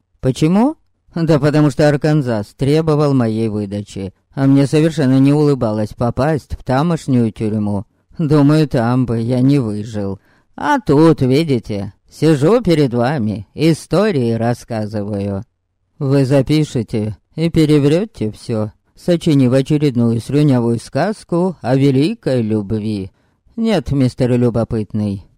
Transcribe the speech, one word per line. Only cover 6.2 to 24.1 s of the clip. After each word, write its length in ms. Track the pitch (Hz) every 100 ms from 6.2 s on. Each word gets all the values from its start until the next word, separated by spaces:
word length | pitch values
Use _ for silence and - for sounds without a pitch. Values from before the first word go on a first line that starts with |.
| 143 151 - -
в 60 |
тамошнюю 640 | - 131 170 160 - 123 113
тюрьму. 520 | - 107 110 104 101 - _ _ -
Думаю, 500 | 151 151 143 156 151
там 380 | 135 117 127
бы 160 | 120 117
я 220 | 113 123
не 160 | 131 143
выжил. 640 | 110 104 113 104 98 95 _ _ _ -
А 240 | - 285
тут, 400 | - 143 165 -
видите, 720 | 127 135 165 120 - 101 101 - _
сижу 520 | - 151 147 156 247
перед 320 | 180 151 135
вами, 520 | 120 120 151 107 107 -
истории 800 | - 156 151 - 160 214 147 117
рассказываю. 1120 | 113 117 120 - 110 107 107 101 101 101 98 - _ _ _ _ -
Вы 260 | 139 139
запишете 960 | 127 139 131 151 147 131 104 110 107 - _
и 160 | - 165
переврёте 800 | 165 151 151 139 165 226 - 110
всё, 420 | - - 110 104 - _
сочинив 580 | _ - 170 165 143 123
очередную 680 | 135 135 151 147 117 117 113
слюнявую 580 | - 143 151 127 117 117
сказку 800 | - 131 190 220 - 170 185 156
о 160 | 113 135
великой 640 | 139 131 165 233 147 127
любви. 680 | 110 110 98 110 107 104 95 - _ _ _ -
Нет, 360 | 226 180 -
мистер 380 | 139 127